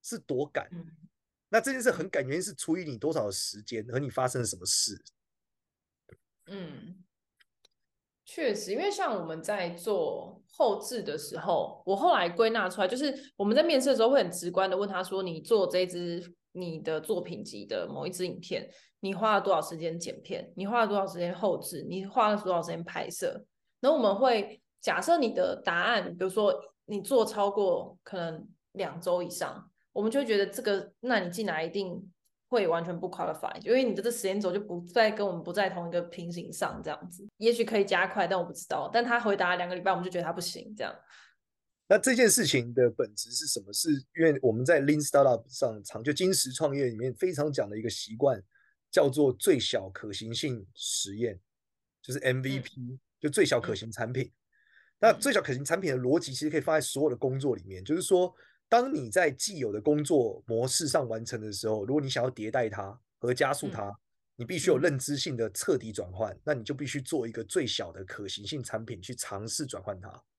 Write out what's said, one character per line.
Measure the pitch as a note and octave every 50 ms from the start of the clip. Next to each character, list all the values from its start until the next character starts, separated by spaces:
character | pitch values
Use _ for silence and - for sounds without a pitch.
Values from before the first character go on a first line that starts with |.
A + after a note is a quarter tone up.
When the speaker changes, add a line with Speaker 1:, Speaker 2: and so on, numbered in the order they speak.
| _
Speaker 1:
是 | - - -
多 | - - D3 B2+ D3
赶。 | D3 _ - - - F3+
Speaker 2:
嗯。 | E3+ D#3+ D#3+ D#3+ _ - - _ _ _ _ _ _ _ _
Speaker 1:
那 | - A3+
这 | - C4+ C4+
件 | C4
事 | A3+ -
很 | F3 - - G3
赶， | - - C3+
原 | B2+ C#3
因 | E3+ F#3
是 | G#3 E3+
出 | - - - D#3+
于 | F#3 F3+
你 | D3+ B2+ A2
多 | C#3 D3+
少 | D#3+ D#3+ A2
的 | G#2 F#2+
时 | - - - - G#2 G#2+
间 | - A#2+ A2 G#2+
和 | A#2+ A#2 C3
你 | D3 C3
发 | - - C3 B2+
生 | - C3 A#2+
了 |
什 | G#2 -
么 | F2 F2+
事。 | F2+ - - - - G#2 - _ - _ _ _ _ _ _ _ _ _ _ _ _ _ _ _ _ _ _ _ _ - _ _ _ _ _ _ -
Speaker 2:
嗯。 | F#3+ G3 F3+ D#3 C#3+ C3+ - - F3+ F#3+ - _ _ _ _ _ _ _ _ _ _ _ _ _ _ _ _ _ _ _ _ _ _ _ _
确 | - - - D#4+ B3+ G3+
实， | - - F3+ G3+
因 | B3+
为 | F4 G4+
像 | G4+ G4+ F#4+ D#4 A3+
我 | F#3+ E3
们 | D#3+ D#3+ E3 D#3+
在 | - G#3 G3+ F3+ E3+
做 | F3 - - A3+ G#3 F#3 D#3+ C#3 - - - - - - _ _ _
后 | - D#4 A#3 G3+ -
制 | - - B3+ A#3 F#3
的 | E3 D3 D#3
时 | D3 - -
候， | D#3 E3+ G3+ F3 C#3 F#2 - - - -
我 | - G3
后 | - C4+ F4+ E4
来 | A#3 F3+ F3
归 | F3 F3 A#3 A3
纳 | A3+ A#3 G3
出 | F#3 F#3 -
来， | G3 F#3
就 | A#3
是 | B3+ C#4+ D4 C4 - - - _
我 | _ G3+
们 | G3+ A3
在 | C#4 D#4+
面 | E4+ D#4+ C4 B3+
试 | C#4
的 | C4
时 | A3
候 | A3+ A#3
会 | C4+ C#4 G#3
很 | F3
直 | F3 - E3+ F3
观 | F3 F#3 F#3+ F#3+
地 | F#3
问 | F#3+ G3+ G3+
他 | G3 F3+ F#3
说 | F#3 G3 F#3+ F#3+
：“你 | F3+ E3 D#3+ -
做 | - A#3 G#3+ F#3+
这 | F3 F3 F3+ F#3
支， | F3+ F3 F3 F3 F3 E3+ F3 F3 F3 - _ _ _ _
你 | F3+ F3+ F3 D#3+ D#3
的 | D3+ D#3+ D#3+ D#3
作 | D3+ - A3 F3
品 | F3 F3+ D#3+ G#2 G#2
集 | - - G#2 G2
的 | G2 A2 G2 E2+
某 | - - C#3 C#3+
一 | E3+
支 | F3+ F3+ F3+
影 | F3+ - -
片， | E3 - F#3 - - - - - - _ _ _
你 | - F#3+ F#3+
花 | F3 G#3+ A3 G#3+
了 | G3
多 | F#3 G3 F#3
少 | D#3
时 | D#3 - E3+
间 | D#3+ E3 E3 E3 E3+
剪 | E3+ - - - -
片？ | - G3 - - - -
你 | - F#3+
花 | G3 A#3 A#3+
了 | A3+
多 | G3+ G3+
少 | G3+ G3
时 | G3 F3+ F3
间 | F3 F3 F3+
后 | F3 - G3+ F3 -
制？ | E3 - F3+ E3 D#3
你 | - E3+ F#3+ F#3+
花 | G3 - C4 A3 G#3+
了 | G#3+ G3+ G#3
多 | F#3 F3+
少 | E3+ E3
时 | E3+
间 | E3+ E3 E3+
拍 | E3+ F3+ E3+ - -
摄？” | - - G3 - - - - _ _ _ _ _ _ _
然 | - C4 D#4+
后 | D4+
我 | A#3
们 | G#3 F#3+
会 | G#3 B3+ C4 A#3+ G#3+ G3 - - - _ _ _ _
假 | - - E3+ E3
设 | - - E4+ E4+
你 | C#4 A3 -
的 | - F#3 F#3 - - -
答 | - E3+ E3+
案， | F3+ G#3 A#3+ G#3+ F3 - E3+
比 | F3 F#3
如 | F#3+
说 | F#3 A3 G#3 G3+ F#3 - - - _ _ _
你 | - G#3+ G3+ F#3
做 | - C#4 B3 A3
超 | A3 - G#3 G3+ G3+
过 | G3+ G#3+ G3+ F#3+ F3 F#3 - - - _ _
可 | - -
能 | F#3 E3+ E3 D#3+ D#3 - - - _ _ _ _
两 | F#3+ F#3+ D#3 C#3 E3
周 | - F3+ F3 F3+ F3
以 | E3+
上， | - - F3+ C#3+ - - - _ _ _ _ _ _
我 | -
们 | G#3 A3
就 | A3 C#4
会 | C#4+
觉 | A3+ A3 G3+
得 | G3+
这 | G3 G3+ - -
个， | G#3+ G3+ G3 F3 - _ _
那 | - B3 B3 G#3
你 | F#3 F3
进 | E3+ F3 A3
来 | G3 D#3+ D#3 D#3+
一 | E3+
定 | E3+ G3+ G3 F3+ F3 - - - _ _ _ _ _ _ _ _
会 | B3+ A#3+ G3+ E3+
完 | E3 E3+ E3+
全 | F3 F3+ E3
不 | - F#3
qualify， | - - F3 E3+ D#3 - - - - - -
因 | - A#3
为 | C4 C4+
你 | A#3 G3
的 | - G3
这 | A#3
时 | A#3 -
间 | - F#3+ F#3+ G#3
轴 | G#3 F#3 E3+
就 | G3+
不 | G#3 - F3+ F3 F3
在， | - - A#3+ A3 G#3+
跟 | G#3 G#3+ G3+
我 | G3 F3+
们 | E3+ D#3+
不 | F3
在 | E3+ G3+ G3 F#3
同 | F3 F3+ F3 E3+
一 |
个 | E3+ F3 E3+
平 | F3 - - E3+ E3+
行 | E3+ E3+ - - E3
上 | - G3+ D#3+ - D#3+ -
这 | D3+
样 | D3 - - F3+
子。 | F3 F3+ G3+ G#3 _ _
也 | G#3 A3+
许 | A#3+ A3+ A3+
可 | A3 A3+ G#3+
以 | G3
加 | G3 F#3+ F3 F#3
快， | F#3 - G#3+ F#3
但 | E3 F#3+ F#3
我 | E3+
不 | F3 -
知 | - - -
道。 | - - C#3+ - -
但 | A#3 A#3+
他 | B3+ A#3+ A#3
回 | G#3+ A3 G3
答 | G3 F#3 F3 F3+
两 | F3 F3
个 | F3 F3+
礼 | F#3
拜， | F3+ F#3+
我 | F#3
们 | F3 F3
就 | F#3+
觉 | F3 F3
得 | E3
他 | D#3
不 | - -
行 | E3+ - - - - - -
这 | - A#2
样。 | F#2 - - _ _ - - - _ _ _ _ _ _ _ _ _ _ _ _ _
Speaker 1:
那 | G3 A3
这 | - C4 B3+
件 | A3+ B3+ G#3+
事 | - - G#3
情 | C#3 - C3 A#2 A#2+ A#2+
的 | B2+ B2+ A#2+
本 | A2 - B2 G#2 G#2
质 | - - A#2 B2
是 | - -
什 | - - A#2
么？ | G2 F#2+ G2+
是 | - - E3 D3+ C3+ C3 _ _
因 | D#3+ E3
为 | E3 D3 C3+ C3+
我 | B2 A2
们 | A2+ B2+
在 | C3+ E3+ D3+ C#3
Lean | C#3 D3+ D3+ D3
Startup | - - C#3+ C#3 C3+ B2 A2+ - _
上 | - - - A#2+ A2 G#2+ G2
常， | - - A2 A#2
就 | C#3 D3
精 | C#3+ F3+ F#3 F#3+
实 | C#3 - C3 B2+
创 | - D#3+ D3 C#3
业 | C#3+ C#3
里 | B2 A#2
面 | G#2+ A#2+ C3 B2
非 | - - F#3 E3+
常 | C#3 D3 D#3
讲 | C#3+ C#3 A#2+ G2+
的 | G#2
一 | A2
个 | A2 A#2
习 | G#2+ - - - A2
惯， | A2+ C#3 C#3 B2+ G2+ F#2+ _ _ _ _ _ _ _ _ _
叫 | - F#3 D#3 C#3
做 | B2+ D3 D3 C3+ B2
最 | - - G3+ E3+ B2+
小 | A2 - - A2 F#2+ F#2
可 | F#2+ - - G#2+ G2
行 | - A2+ A2+ A#2
性 | A#2+ - D3 B2+ A2+ F#2+ F#2 _
实 | - - - - - - G2 G2+
验， | G#2+ A#2+ A2+ G2+ F#2 _ _ _ _ _ _ _ _ _ _ _ _ _
就 | - B2+
是 | D3
M | - C3 B2+ C3 C3
V | C3 C3+ C3+
P， | B2 - - C3
Speaker 2:
嗯。 | B2 B2 C3 C3 _ _ _ _
Speaker 1:
就 | - D3+
最 | C3+ G#3+ F#3+
小 | D3 C#3 A#2+
可 | - - A2
行 | F#2+ A2 A2+
产 | A2 A#2 A#2 A2 B2
品。 | B2+ B2
Speaker 2:
嗯。 | - _ _ _ _ _ _ _ _ _ _ _ _ _ _
Speaker 1:
那 | - A3+ G#3+
最 | A3 - C#4 B3+
小 | G#3
可 | - - C3
行 | B2+ C#3+
产 | - D#3+ F#3
品 | F#3+ D#3+
的 | C3+
逻 | B2+ B2 B2 C#3+ E3+
辑 | E3+ - C3
其 | C3
实 | D3+ D3+
可 | D3 D#3
以 |
放 | - - D#3+
在 | D#3 C3+
所 | - - C3+ D3
有 | D3+
的 | B2
工 | A#2 - C3+ B2+ C3+
作 | C3+ D3 A#2+
里 | - F2+
面， | G2 F#2+ F#2 F#2
就 | F#2+ D3+
是 | F3 F3
说， | - G3 F3+ F3+ F3 - _ - _ _ _ _ _
当 | - A#3 B3 C4+ C#4
你 | D4 C3 A2+
在 | G#2 F#3 F3+ D3+
既 | C3 B2+ - - G3+ D#3
有 | B2+ G#2+ G2+
的 | G#2+
工 | G#2+ D3+ D3+ D3+ D3+
作 | - E3+ C#3+ A#2+ A2 G2 - -
模 | - A#2 A2+ B2
式 | C3 - - E3 C#3+
上 | - E3 C#3
完 | A#2 A2 A2 A#2
成 | A#2 - A2+
的 | G#2+ G#2+ G2+
时 | - - A2
候， | A2 G#2+ G2+
如 | G#2+ C3+
果 | D3+
你 | C#3+ C3+
想 | C3 C3 A#2+
要 | B2+
迭 | B2 - G#2+ G#2+
代 | G#2+ B2+ A#2+ A2
它 | G2+ G#2+ G2 G2 G#2 - _ _ _ _
和 | - A#2 C3
加 | B2+ D3 C3 C#3+
速 | - - G2+
它， | F2+ A2 G2+ G2+
Speaker 2:
嗯。 | G#2 - _ _ _ _ _ _ _
Speaker 1:
你 | - A#2+
必 | A#2+ F3+ E3
须 | - F#3
有 | D#3+ B2+
认 | D3 F3 C#3+ C3
知 | B2+ - C#3+
性 | C3+ - F3 C3+
的 | A2+ A2+ A2
彻 | - - - - D#3+
底 | C3 - A2 G#2
转 | G2+ G2+ F#2
换， | F#2 G2 A2 G#2 F#2
Speaker 2:
嗯。 | - _
Speaker 1:
那 | D3+ D3+
你 | B2 A2
就 | - C#3+
必 | C3 D3
须 | B2+ - C#3+
做 | C3 - - D3 A#2 A#2
一 |
个 | A2 A#2 A2+
最 | - - F#3 D3
小 | A2 - - G#2+ F#2+ E2+
的 | F#2+ G2
可 | F#2 - - G2+
行 | F#2+ - - G#2
性 | G2 D#3 C#3+ A#2+
产 | - - A2 A2+
品 | A2 A#2 F2+
去 | F2 - B2
尝 | - - - G#2 G2 G#2+
试 | A2+ - - D#3
转 | B2+ - F#2
换 | F#2 G#2+ G2+ F#2
它。 | F2+ G2 - - _ _ _